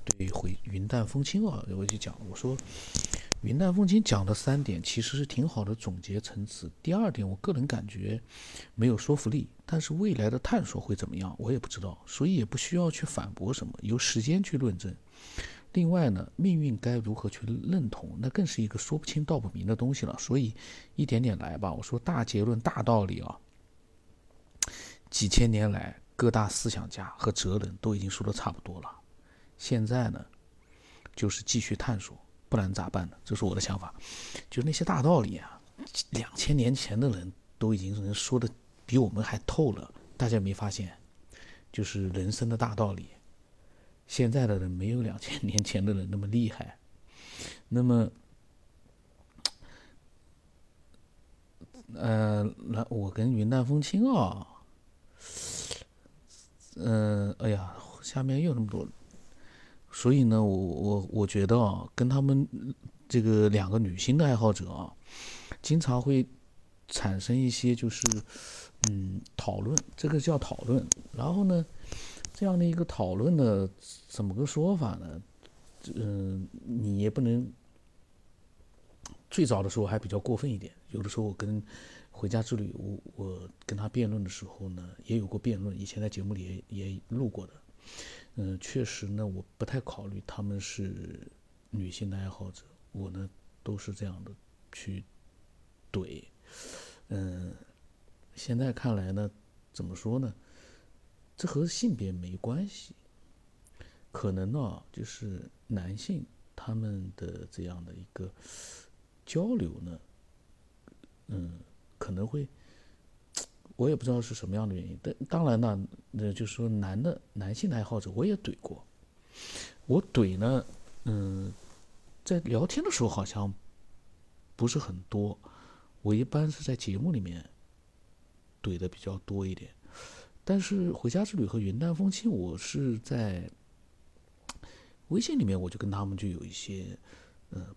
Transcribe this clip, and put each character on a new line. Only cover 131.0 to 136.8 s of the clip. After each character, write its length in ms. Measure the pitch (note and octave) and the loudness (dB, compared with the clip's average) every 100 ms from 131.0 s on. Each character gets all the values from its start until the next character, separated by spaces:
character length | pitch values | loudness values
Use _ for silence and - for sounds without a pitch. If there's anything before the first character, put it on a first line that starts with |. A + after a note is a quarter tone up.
| A#2+ | 0
家 160 | F3 G#3 | 0 0
之 100 | F#3+ | 0
旅 100 | G#2+ | 0
和 140 | A#2 | 0
云 180 | G2 G#2+ | 0 0
淡 160 | E3 | 0
风 160 | D#3+ G3 | 2 2
轻， 220 | F#3 A3+ | 2 0
我 260 | C3+ F2 F2 | 0 -2 -6
是 400 | - C#3+ C3+ A2+ | -6 -2 0 0
在 520 | - B2+ G#2+ F2+ E2+ - _ - - _ - - _ _ - - - - - _ - | -2 -2 0 -2 -6 -14 _ -20 -20 _ -20 -20 _ _ -16 -16 -16 -20 -20 _ -2
微 100 | F3+ | -2
信 180 | A#3+ D4+ | 0 2
里 60 | |
面 160 | A2+ F#2+ | 2 2
我 100 | F2+ | -2
就 80 | A2 | -4
跟 140 | G#2+ | -4
他 140 | G2 G2 | -2 -2
们 120 | F#2+ | -4
就 80 | G2+ | -4
有 160 | F2 | -4
一 80 | F2+ | -8
些， 480 | - - F#2+ | -10 -10 -8